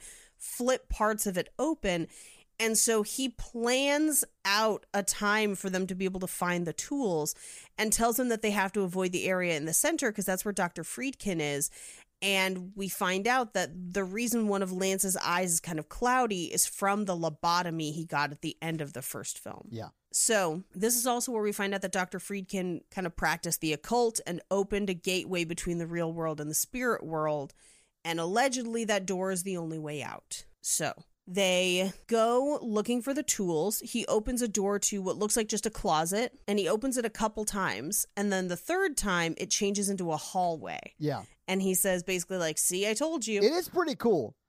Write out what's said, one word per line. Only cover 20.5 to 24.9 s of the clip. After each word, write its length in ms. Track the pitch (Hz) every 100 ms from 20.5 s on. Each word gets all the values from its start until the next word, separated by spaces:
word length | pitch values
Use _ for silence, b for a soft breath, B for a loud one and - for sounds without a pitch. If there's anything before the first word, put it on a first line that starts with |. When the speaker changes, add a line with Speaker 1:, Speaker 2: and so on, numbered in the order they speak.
| 160 - 190
Speaker 1:
this 200 | 220 240
is 100 | 247
also 240 | 240 247
where 100 | 220
we 100 | 208
find 200 | 208 196
out 80 | 196
that 100 | 190
Doctor 260 | 190 180 180
Friedkin 600 | - 196 190 196 180 165 -
kind 160 | - 175
of 80 | -
practiced 460 | 160 165 175 -
the 120 | 160
occult 460 | 147 - 240 240 240 -
and 120 | 175 -
opened 380 | 196 196 202
a 40 | 202